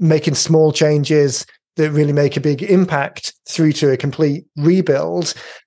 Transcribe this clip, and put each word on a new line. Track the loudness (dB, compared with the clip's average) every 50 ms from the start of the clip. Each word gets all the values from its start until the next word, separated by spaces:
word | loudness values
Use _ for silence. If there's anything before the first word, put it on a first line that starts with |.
making | 2 2 2 2 0 -2 -2
small | -2 0 2 4 4 4 2
changes | 2 2 2 2 2 0 0 2 2 2 2 2 -2 -6 -10 -12 _ _ _ _ _
that | -4 -2 0
really | 0 0 0 2
make | 2 0 0 0 -2
a | -2
big | -2 -2 -2 -2
impact | -2 0 2 2 2 0 0 -2 -4 -6 -8 -12 -14 -14 -14 _ _ -8
through | -2 0 0 0
to | 0 0 0 0
a | 0
complete | 0 -2 -6 -2 -2 -2 -2 -2 -4 -10 _ _
rebuild, | -2 0 2 2 2 2 0 0 -2 -2 -4 -4 -4 -4 -6 -8 -10 -14 -20 -20 -20 _